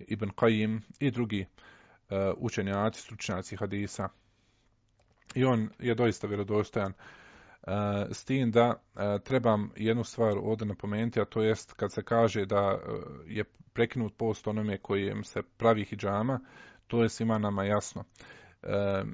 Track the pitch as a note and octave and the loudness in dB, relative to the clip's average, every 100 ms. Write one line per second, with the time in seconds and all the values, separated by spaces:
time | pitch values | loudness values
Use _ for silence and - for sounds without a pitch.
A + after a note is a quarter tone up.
0 | - G#2 G2+ - A#2 G#2+ G#2+ A2 - - | -6 -4 -4 2 4 4 2 -2 -8 -4
1 | C#3+ A#2+ A2+ G#2 G2 _ - - - _ | -2 0 -2 -2 -6 _ -20 -20 -20 _
2 | - G2 G2 - A#2+ - G2 G2 A2 - | -6 -2 0 0 -2 -2 -2 0 0 -2
3 | - A2 - F#2+ - G2 G2 G2+ G2+ - | -10 -10 -6 -6 -6 -6 -4 -4 -4 -6
4 | F#2+ - _ _ _ _ _ _ _ _ | -8 -8 _ _ _ _ _ _ _ _
5 | _ _ - B2+ C3 A#2 G#2+ - B2 A2+ | _ _ -8 0 2 2 0 -4 -2 2
6 | A#2 - G#2 G#2 G2+ G#2+ G2+ A2+ G2 - | 2 2 -2 -4 0 0 0 0 -2 -6
7 | - - - - - - - G2+ G#2 G2+ | -18 -20 -20 -20 -20 -14 -4 -2 0 0
8 | - - - C3+ A#2+ A2+ A#2+ - _ - | -4 -6 -2 0 4 6 4 2 _ -4
9 | G2+ G2+ - C3 A#2+ G#2 G#2 - A2 A#2 | 0 -2 0 2 4 2 0 -2 0 0
10 | A2 - A2 G2+ G2 A2 G#2+ F#2+ G2+ G#2 | 0 0 2 2 -2 -2 -4 -4 -4 -2
11 | A#2 A2+ G#2 A2+ A2 A2 - - G2+ - | 0 0 -2 2 2 0 -4 -6 -4 -4
12 | - A#2 A2+ G#2 G2 G2+ G2+ G2 - G#2+ | 0 4 4 2 2 2 4 2 -2 -8
13 | - C#2 E2 G#2+ G#2 - - - A#2 C3 | -8 -14 -8 -6 -6 -10 -6 0 0 0
14 | G#2+ - A2+ G2+ A2 G#2+ G#2+ G2 - G2+ | -4 -2 -2 -2 -2 -2 -2 -4 -2 0
15 | G2+ G#2 G#2+ G#2+ - - A#2 A2 G2 G2+ | 0 -4 -8 -8 -8 2 4 4 0 -4
16 | G2+ G2+ B2 C3 - - - - - A#2 | -2 0 0 -2 -6 -20 -20 -20 -2 2
17 | A2+ - A2+ A2 G#2 G2+ G2 G#2 - G2 | 2 2 0 2 0 0 2 0 -2 -8
18 | - - - - - _ - G2+ G2+ G2 | -14 -18 -20 -20 -20 _ -4 0 0 0
19 | G#2+ | -4